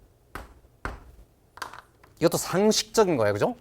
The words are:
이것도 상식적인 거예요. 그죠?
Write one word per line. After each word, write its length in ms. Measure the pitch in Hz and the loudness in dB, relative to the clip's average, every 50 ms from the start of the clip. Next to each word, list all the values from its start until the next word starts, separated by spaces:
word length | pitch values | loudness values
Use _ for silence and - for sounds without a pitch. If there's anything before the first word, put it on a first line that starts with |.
| _ _ _ _ _ _ - - - - - - _ _ _ _ - - - - - - - - - _ _ _ _ _ - - - - - - - _ _ _ _ - _ - | _ _ _ _ _ _ -18 -18 -18 -20 -20 -20 _ _ _ _ -12 -12 -12 -14 -18 -20 -20 -20 -20 _ _ _ _ _ -20 -18 -18 -18 -18 -20 -20 _ _ _ _ -20 _ -2
이것도 180 | 151 165 - | -2 0 0
상식적인 800 | 151 - - - 180 208 220 208 - - - - 233 214 180 160 | -2 -6 -2 -2 2 2 2 2 0 -2 -2 2 2 2 2 2
거예요. 160 | 120 107 104 101 | 2 2 2 2
그죠? 220 | 101 139 233 240 - | 2 0 -2 -2 -4